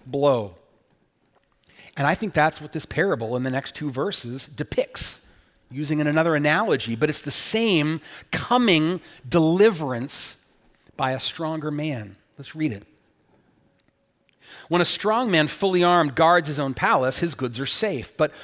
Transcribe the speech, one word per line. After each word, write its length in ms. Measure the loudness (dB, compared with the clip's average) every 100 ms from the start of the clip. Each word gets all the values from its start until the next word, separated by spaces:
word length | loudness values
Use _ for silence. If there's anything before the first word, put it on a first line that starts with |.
| -10
blow. 480 | 0 2 2 -2 -12 _ _ _ _ _ _ _ _ _ _ _ -20 -16 -2
And 80 | -2
I 80 |
think 180 | 0 -2
that's 300 | 2 0 0
what 100 | -10
this 140 | -10 -6
parable 500 | -2 0 0 -2 -4
in 60 |
the 80 | -2
next 240 | -4 -6
two 160 | -8 -8
verses 580 | -4 -4 -6 -8 -10 -12
depicts, 720 | -10 -6 -4 -4 -4 -8 -10 _ _ _ _ -14
using 300 | -8 -4 0
in 60 | 2
another 280 | 2 2
analogy, 600 | 2 2 2 2 0 -2 -2
but 140 | -2
it's 100 | -2
the 100 | -4
same 720 | -4 -2 0 2 2 2 -2 -8 -20 -8
coming 720 | -6 0 2 4 4 2 -2 -8 -18 0
deliverance 1080 | 2 4 6 6 4 -4 -4 -6 -8 -8 -10 _ _ _ _ _ -4
by 160 | -2
a 80 | -2
stronger 500 | -6 -6 -6 -4 -6
man. 460 | -4 -4 -6 -8 -16 _ -20
Let's 160 | -14
read 180 | -4 -4
it. 140 | -4 -12 _ _ _ _ _ _ _ _ _ _ _ _ _ _ _ -20 -16 -2
"When 120 | 2
a 60 | 2
strong 440 | 0 0 0 2
man 180 | 2 2
fully 340 | 0 0 4
armed 320 | 4 4 4
guards 340 | 4 6 6 2
his 100 | -4
own 160 | -4
palace, 440 | -2 2 2 2 0
his 160 | -2
goods 260 | -2 -6 -4
are 60 | -4
safe. 500 | -2 -2 -4 -6 -2
But 160 | -2 -2